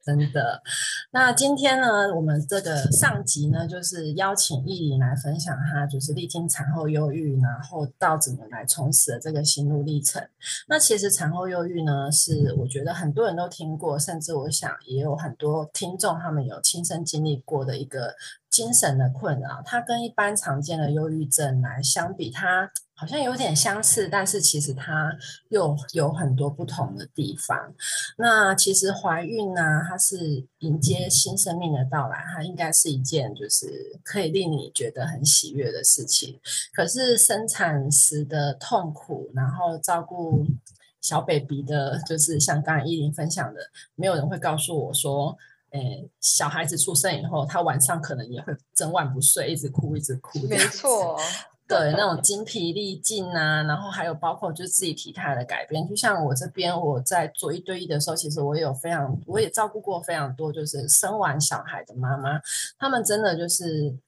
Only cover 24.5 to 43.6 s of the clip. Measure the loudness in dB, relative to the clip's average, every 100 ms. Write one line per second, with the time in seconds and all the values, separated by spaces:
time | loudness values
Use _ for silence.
24.5 | 2 -2 -4 -2 -2 -2 -4 -12 -18 _
25.5 | 2 2 0 -2 0 0 2 0 2 0
26.5 | -2 -6 -4 -4 -6 -10 -6 -4 -4 -4
27.5 | -4 -4 -10 -6 -4 -6 0 4 6 6
28.5 | 6 4 4 2 0 0 0 -2 -4 -2
29.5 | 0 2 2 0 0 0 0 -2 -2 -4
30.5 | _ 0 2 2 2 2 2 2 0 0
31.5 | 0 0 0 0 0 -2 -6 -8 -8 -8
32.5 | -4 2 4 4 0 0 0 -2 -6 -2
33.5 | -2 -2 -10 -12 -14 -6 -2 0 0 0
34.5 | -2 -2 -4 -6 -4 -6 0 4 4 2
35.5 | -4 -4 0 2 2 4 0 0 -10 -6
36.5 | -6 -4 -2 0 0 2 6 6 4 -2
37.5 | 0 0 2 2 4 4 4 -2 0 0
38.5 | -2 0 0 0 -8 -8 -8 -6 -2 -2
39.5 | 0 -2 -2 0 0 -2 -6 2 2 4
40.5 | 0 -4 -20 _ _ -2 -2 2 0 2
41.5 | -6 -2 0 0 -2 -4 2 2 4 2
42.5 | 2 2 0 0 0 0 -2 -4 -2 -6
43.5 | -8